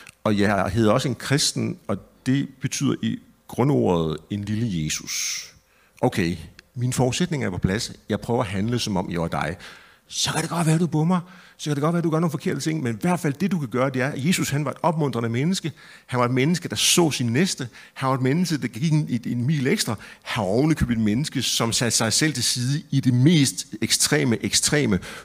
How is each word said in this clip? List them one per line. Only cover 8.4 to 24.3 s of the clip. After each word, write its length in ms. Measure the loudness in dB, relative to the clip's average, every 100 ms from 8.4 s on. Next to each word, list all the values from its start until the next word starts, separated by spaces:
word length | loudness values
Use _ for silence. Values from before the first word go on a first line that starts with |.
at 80 | -2
handle, 300 | -2 -2 -2
som 180 | -2 -4
om 140 | -2
jeg 100 | -4
var 60 | -2
dig." 300 | -2 -4 -6 -14 -20 -20 _ _
Så 220 | -6 -2
kan 100 | -2
det 80 | -4
godt 180 | 0 2
være, 100 | 2
du 100 | 2
bommer, 320 | 2 2 0 -2 -20 -20 -12
så 120 | -4
kan 60 | 0
det 60 |
godt 120 | 0
være, 80 | 0
du 80 | 0
gør 100 | 0
nogle 120 | 0
forkerte 280 | -2 -4 -2
ting, 240 | -2 -2
men 120 | -2 -2
i 20 |
hvert 180 | -2 0
fald 140 | -2
det, 180 | -2 -2
du 80 | -2
kan 80 | -2
gøre, 220 | 0 0
det 120 | 0
er, 60 | -2
at 180 | -2 0
Jesus, 240 | 0 0
han 160 | -2 -2
var 60 |
et 60 | -2
opmuntrende 480 | -2 0 0 0 -2
menneske, 420 | 0 0 -2 -6 -10 -20 -20 -4
han 140 | 0
var 60 | 2
et 60 |
menneske, 380 | 4 2 0 -2
der 60 | -2
så 360 | 2 4 4
sin 220 | 2 0
næste, 360 | 2 0 -2 -10 -12 -20
han 160 | -4 0
var 60 | 2
et 60 |
menneske, 360 | 2 2 2 0
der 100 | -2
gik 240 | -2 2
en, 160 | 2 2
en, 120 | -4 -2
en 200 | -2 0
mil 220 | 2 2
ekstra, 280 | 0 -2 -4 -8 -18
han 180 | -6 -2
var 60 | 0
ovenikøbet 460 | 2 2 2 0 2
et 60 |
menneske, 380 | 2 0 -2 -4
som 300 | -2 0 0
satte 260 | 0 0 2
sig 160 | 2
selv 200 | 2 0
til 100 | 0
side 400 | -2 -2 -2 -2 0
i 100 | 2
det 140 | 4
mest 520 | 6 6 6 4 0 -10 -6
ekstreme, 600 | -2 0 2 2 2